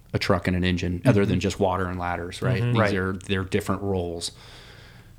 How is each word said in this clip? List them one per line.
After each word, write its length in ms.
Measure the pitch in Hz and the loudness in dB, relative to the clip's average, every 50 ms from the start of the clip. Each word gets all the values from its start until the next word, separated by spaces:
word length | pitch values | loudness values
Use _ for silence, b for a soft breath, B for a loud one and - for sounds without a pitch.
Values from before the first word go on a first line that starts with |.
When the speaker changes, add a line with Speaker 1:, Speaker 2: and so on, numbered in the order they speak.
| b b - | b b -4
Speaker 1:
a 40 | 104 | -2
truck 300 | - - 98 90 - - | 2 2 2 2 2 0
and 80 | 92 | 0
an 80 | 90 90 | 2 2
engine, 380 | 90 90 85 90 90 87 87 - | 2 0 0 0 -2 -2 0 2
other 180 | - - 101 | 4 4 4
Speaker 2:
Mm-hmm. 80 | 101 101 | 4 4
Speaker 1:
than 100 | 92 90 | 2 2
just 200 | 90 98 - - | 0 0 0 2
water 260 | 104 92 90 92 92 | 0 2 2 0 -2
and 120 | 90 90 90 | -2 -4 -4
ladders, 400 | 87 87 87 87 87 90 - - | -4 -4 -4 -4 -6 -8 -6 -4
right? 220 | 98 95 92 - | -2 0 0 2
Speaker 2:
Mm-hmm. 100 | 120 120 | 2 2
Speaker 1:
These 60 | 120 117 | 2 4
Speaker 2:
Right. 140 | 110 101 101 | 4 2 2
Speaker 1:
are, 180 | 92 92 95 | 0 0 -2
they're 320 | 95 95 - - 98 95 92 | -2 -4 -4 -2 -2 -2 0
different 380 | 92 - 98 - - 95 87 | 0 -2 -2 0 0 -2 -2
roles. 500 | 101 98 95 92 87 87 85 85 87 - - B B B B B B B B B B B B B B B B | 0 -2 -2 0 -2 -4 -6 -6 -8 -8 -10 B B B B B B B B B B B B B B B B